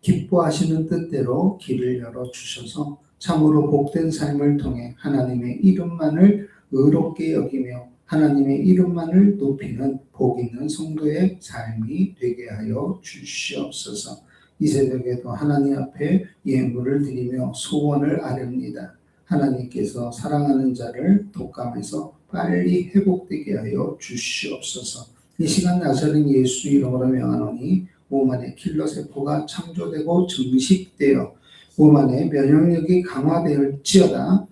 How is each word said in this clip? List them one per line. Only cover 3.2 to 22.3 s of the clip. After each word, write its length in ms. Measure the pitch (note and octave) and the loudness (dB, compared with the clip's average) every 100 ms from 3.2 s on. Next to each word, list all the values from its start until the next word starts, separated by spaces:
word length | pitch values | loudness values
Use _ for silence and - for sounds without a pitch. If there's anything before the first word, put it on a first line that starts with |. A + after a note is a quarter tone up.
참으로 500 | - D#3+ D3+ D3+ D3 | -2 2 4 4 4
복된 400 | D3 C#3+ E3+ E3 | 2 2 0 -2
삶을 480 | - D3 C#3+ C#3+ C#3+ | -2 -4 0 2 2
통해 380 | C3+ A#2+ A#2+ - | -2 -6 -10 -10
하나님의 600 | D3+ C#3 B2+ B2 A#2+ - | -2 0 0 -2 -4 2
이름만을 880 | G3 F#3 E3+ E3+ D#3+ D3+ G3 G#3 - _ _ | 4 4 0 -2 -2 6 6 6 -2 _ _
의롭게 640 | C3 C#3+ - - - - | 2 4 4 0 -4 -4
여기며 540 | - C#3 C3+ B2 B2 - _ _ | -2 -2 -4 -6 -8 -16 _ _
하나님의 600 | D#3 D3+ C#3+ C#3 C#3 F#3 | 2 4 4 2 2 4
이름만을 720 | F#3 F3 E3+ E3 F3 G3+ G3+ | 6 4 0 2 6 6 4
높이는 600 | C#3 C#3 - A#2+ C3+ C3 _ | -2 -4 -6 -4 -4 -4 _
복 280 | - B2+ B2 | -2 0 0
있는 280 | A#2 A#2+ D3+ | -4 -6 -8
성도의 720 | D3+ D#3+ D#3 D3+ D3+ F#3 - | -8 -8 -4 -2 0 0 -2
삶이 760 | - - A2+ A2+ A2 D#3 - - | -14 -12 -10 -6 -6 -2 -2 -2
되게 300 | B2 A#2+ - | -6 -6 -10
하여 500 | G#2+ A2 A#2 - - | -10 -6 -4 -6 -8
주시옵소서. 1200 | - F#2 - - - - - - - G#2 - - _ _ _ _ | -12 -18 -14 -10 -8 -8 -10 -10 -12 -12 -12 -16 _ _ _ _
이 80 | D3+ | 0
새벽에도 640 | C3 C3+ B2+ B2 B2 A#2+ | 2 0 0 -4 -6 -6
하나님 460 | A#2 D3 C#3+ C#3 C3+ | -4 0 2 2 0
앞에 480 | C3 - D3 F#3 - _ - | -4 -6 0 0 0 _ -2
예물을 580 | C3 B2+ A#2 B2 C#3+ | 0 0 -2 -2 -2
드리며 500 | C#3 B2 B2 B2+ B2+ - | -2 -4 -6 -4 -6 -6
소원을 680 | - D3 D3 C#3+ C#3+ - | -4 0 2 2 0 -2
아뢰옵니다. 720 | - C3 B2 B2+ B2+ - - _ _ _ _ | -4 -6 -6 -6 -8 -12 -14 _ _ _ _
하나님께서 840 | D#3 C#3 B2+ B2 - - B2 A#2+ | 0 0 -2 -6 -6 -6 -6 -10
사랑하는 600 | - D3 D3 C#3+ C3 C3 | -8 -4 -2 2 2 2
자를 540 | A#2+ A#2 B2 D#3+ G3+ - | -2 -8 -4 2 2 2
독감에서 840 | - - - - - - - - - _ | -12 -12 -10 -8 -8 -8 -10 -10 -16 _